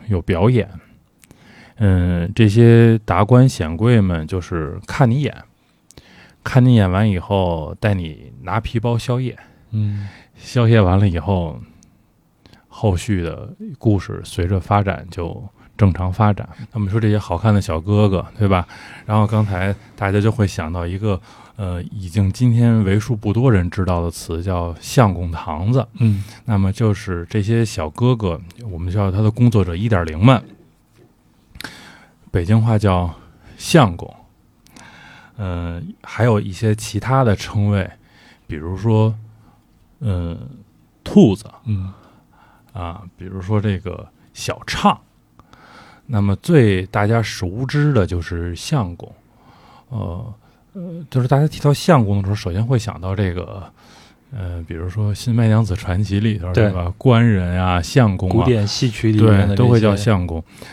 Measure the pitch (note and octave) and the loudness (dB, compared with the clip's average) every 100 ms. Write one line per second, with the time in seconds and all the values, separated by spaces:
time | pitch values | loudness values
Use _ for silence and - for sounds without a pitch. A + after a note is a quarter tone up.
0 | - F#2 - E2+ G#2+ B2 F#2 E2+ - _ | -4 -4 -2 2 2 2 -2 -8 -20 _
1 | _ _ _ - - - - - G#2 F#2 | _ _ _ -20 -20 -20 -14 -2 2 2
2 | F2+ F2 E2+ G#2 G#2+ A2 A#2 A#2 A#2 A2+ | 2 0 -2 2 4 6 8 8 6 4
3 | - F2+ G#2 B2+ C3 - D#2+ E2+ A2+ A#2 | 0 0 4 6 6 2 -4 -2 2 4
4 | F#2+ E2 D#2 F#2 - E2+ D2 F#2 - - | 2 0 -4 -6 -6 -6 -6 -8 -6 0
5 | B2 C3 C3 - - _ _ _ _ - | 2 2 -4 -8 -20 _ _ _ _ -20
6 | - - - _ - C3 B2+ A#2+ F#2 F#2 | -20 -20 -20 _ 0 4 6 6 4 2
7 | A2 F2+ - G2 F2+ E2 D2+ F2+ G#2+ G2 | 0 0 0 0 0 -2 -8 -4 -2 -2
8 | E2 C#2+ B1+ A#1 F2+ G#2+ - A#2+ A#2+ A#2 | -4 -12 -20 -16 -6 -6 -4 -4 -2 -4
9 | - B2 B2+ - - _ - A2 G#2 G2+ | -4 -4 -6 -10 -20 _ -8 -4 -4 -4
10 | G2+ - _ - - B2 A2+ A2+ F2+ F#2+ | -10 -16 _ -20 -4 0 4 6 4 4
11 | G2+ E2+ F2+ F#2 E2 B1 - - _ _ | 2 0 -2 -2 -2 -8 -18 -20 _ _
12 | _ _ _ _ _ _ _ - G#2+ F2 | _ _ _ _ _ _ _ -2 0 0
13 | - F#2+ E2 C2+ - - A3 C#3 A#2 G2 | -2 -4 -4 -8 -14 -16 -16 -2 0 0
14 | - G2+ - - F2+ G2 - G#2 G2 D#2 | -2 -12 -10 -4 -2 -2 0 0 0 -4
15 | F2+ F2 E2+ - G2+ _ - - G2+ F2 | -8 -8 -8 -10 -16 _ -10 2 2 2
16 | F#2 F#2 G#2 G2 - - A2 A2+ G2 A2 | -2 0 2 0 -6 -16 -12 -6 -4 0
17 | G#2+ G#2 - E2+ A2 G2+ - D#2+ F2+ G#2 | 0 0 -2 -2 2 2 0 -4 0 2
18 | G#2+ F#2 - - G2+ F#2 - - - - | 2 0 -4 -2 0 0 -2 -12 -20 -14
19 | - G#2+ G#2 A2 G#2 F#2 F#2+ G2+ - - | -2 0 2 0 0 -2 -4 -6 -10 -6
20 | G2 G2+ F#2+ G2+ G2 - D#2+ F2 F2 F#2+ | 0 2 2 2 -2 -2 -6 -6 -6 -4
21 | G#2+ F#2 - - - - F#2 F2 - G#2+ | -4 -4 -6 -20 -20 -10 -8 -8 -10 -12
22 | F2+ G2+ F#2+ F#2+ B2 A#2 A#2+ A2+ F#2+ G#2 | -6 0 0 2 2 4 4 4 2 0
23 | G#2 A2 G#2+ G#2 C3 G2+ F2 - F#2 F2 | -2 -4 -2 0 2 2 0 -2 -2 0
24 | E2+ - - E2+ F#2 F2+ E2+ E2 - - | -2 -6 -8 -6 -4 -4 -4 -8 -2 4
25 | G#2+ F2 F2 D#2+ - D#2 G2 B2+ G#2+ - | 4 2 -6 -8 -8 -6 -2 -2 -2 0
26 | A2+ G2 G2 - - G#2 G2 F#2+ A2+ G2 | 0 0 -6 -10 -2 0 0 0 0 0
27 | - F2 E2+ G#2+ G2 A#2 A2+ - D#2 - | -4 -8 -4 -4 0 0 0 -4 -6 -2
28 | A#2+ A#2+ G2 D#2+ F2 - A#2 E2+ F2 G2+ | 0 0 -2 -6 -10 -16 -12 -8 -4 -2
29 | G2 F#2 G#2+ A2 A#2+ G#2+ F2 E2+ A2 G2 | 0 2 0 2 2 2 0 -2 0 0
30 | E2 D#2 A#2 B2+ - - _ _ _ _ | -2 2 4 4 0 -20 _ _ _ _
31 | _ _ _ _ _ - - - - - | _ _ _ _ _ -18 -18 -18 -20 -20
32 | _ _ - G2+ E2+ A2+ A2+ G#2+ G2+ F2+ | _ _ -6 -4 0 2 2 2 2 2
33 | F2 - - _ - - - E3+ A2 E2+ | -2 -8 -20 _ -20 -14 2 4 4 0
34 | - - _ _ _ _ _ - - - | -14 -20 _ _ _ _ _ -20 -20 -20
35 | - - - - F#2+ F2 E2+ E2+ - - | -20 -20 -20 -10 -6 -6 -6 -8 -12 -16
36 | - - A#2+ G#2 G#2 F2+ A2 G#2+ - G#2 | -10 -2 2 2 -2 -4 -2 -2 -4 -6
37 | A#2 C3+ B2 F#2+ - G#2+ G2+ G2+ F#2 - | -2 2 2 0 -2 -2 0 0 -2 -10
38 | _ _ - _ - D2+ E2 F#2 A2 A2 | _ _ -20 _ -12 -10 -8 -4 0 2
39 | A2 A2 - - _ _ _ _ _ - | 2 0 -10 -20 _ _ _ _ _ -10
40 | A#2 F2+ E2+ D#2+ - - - _ _ _ | -6 -4 -6 -10 -14 -20 -20 _ _ _
41 | - G#3 C#3 G2 - - A#2+ G2 F#2+ G2 | 0 6 6 4 -8 -14 -6 -6 -6 -12
42 | - _ _ _ _ _ _ F#2+ E2+ F#2 | -20 _ _ _ _ _ _ -12 -12 -12
43 | F#2 - F#2 F#2+ F#2 G#2+ G#2+ F#2+ F#2 E2+ | -18 -18 -14 -10 -4 -2 0 -2 -6 -12
44 | - _ _ - - - - - G3+ - | -16 _ _ -12 -10 -8 -8 0 0 0
45 | _ _ _ _ _ - - - - - | _ _ _ _ _ -20 -20 -20 -20 -20
46 | - G#2+ G2+ G2 - D#3+ A2 F#2 F#2 G#2+ | -6 -2 0 -2 2 4 4 2 -2 -2
47 | G#2 A2+ G#2+ - F2+ G#2 C3 D3 D3 B2+ | 0 0 -2 -6 -8 -6 -4 0 2 2
48 | E2+ F2 E2+ E2+ F2 E2+ - D3 F#2 F2 | 0 -2 -6 -6 -6 -8 -4 -2 -2 -8
49 | - - _ _ _ - - - - A#2 | -16 -20 _ _ _ -20 -20 -20 -12 -8
50 | F#2+ F2 - G#2+ _ _ _ G3 F3 E3 | -8 -8 -12 -18 _ _ _ -16 -14 -14
51 | C#3+ C3 B2 C#3 D3+ - C#3+ C#3+ - D3 | -6 -2 2 2 0 0 0 0 4 4
52 | G2+ G2+ F#2+ G#2 - F2+ A#2 B2+ G#2 E2 | 4 0 -2 -4 -4 -2 0 -2 -2 -8
53 | F#2 G2 F#2+ F2 - G2 F2 _ - - | -6 -2 -2 -4 -8 -12 -18 _ -20 -20
54 | - _ - C3 F#2 E2+ E2 E2+ F2+ G2 | -20 _ -16 -10 -8 -8 -10 -8 -8 -4
55 | G#2 G2+ B2 A#2 A2+ G#2+ G#2+ - - F2+ | -4 -2 -2 2 4 4 2 -2 -2 -2
56 | G2+ G2 A2+ G#2 F2 F#2 G#2 F#2 F2 - | 0 0 0 -2 -2 2 2 0 -4 0
57 | C3 A#2 A#2+ G2 F2 F2+ F#2 F2+ E2+ C#3 | 4 4 4 2 0 0 0 0 0 2
58 | A2 F#2+ F#2 A2+ C3 A2+ G2+ - B2+ G#2+ | 4 2 0 2 2 2 0 -2 -4 0
59 | A2+ G#2+ A2 G2+ F#2 G2 B2 A#2 G#2+ G2 | 2 4 6 6 4 2 4 4 4 2
60 | G#2 G2 E2+ E2 - - - | 2 0 -2 -6 -10 -18 -20